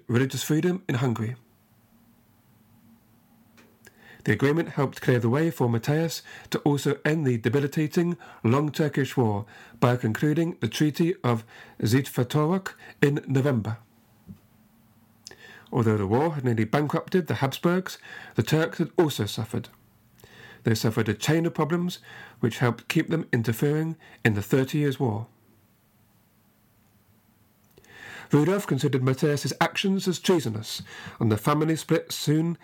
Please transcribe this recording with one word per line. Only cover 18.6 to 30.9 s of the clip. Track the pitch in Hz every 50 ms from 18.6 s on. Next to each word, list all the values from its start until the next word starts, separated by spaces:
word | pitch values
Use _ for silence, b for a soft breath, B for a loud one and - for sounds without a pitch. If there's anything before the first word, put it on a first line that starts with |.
| 160 165 - -
had | 175 147 -
also | - 175 147 - - 107
suffered. | 101 - - 110 - - - - - - _ _ _ _ _ _ _ _ B B B B B B B B B -
They | - 113
suffered | 110 - 117 107 117 110
a | 113 104
chain | - - - 156 165 165
of | 170 -
problems | - 156 143 170 175 175 180 - B B B B B B B B -
which | - 117 -
helped | - 131 120 113 - -
keep | - - 165 - -
them | 165 160 - -
interfering | - 123 110 117 110 - 147 143 151 156 156 160 160 B B B B B -
in | 117 107
the | 104
Thirty | 98 - - 131 131 131 - 151
Years' | 147 143 131 -
War. | 143 117 104 107 113 - _ _ _ _ _ _ _ _ _ _ _ _ _ _ _ _ _ _ _ _ _ _ _ _ _ _ _ _ _ _ _ _ _ _ _ _ _ _ _ _ _ _ _ _ _ _ _ _ _ B B B B B B B B B B B
Rudolf | - 147 151 170 196 202 196
considered | - 156 131 151 139 131 135 127
Matthias's | 131 131 - - 151 147 139 - 135 - -
actions | 170 165 - - - 196 190 196 -
as | 185 165
treasonous, | - - - 185 165 127 120 104 110 110 - - - B B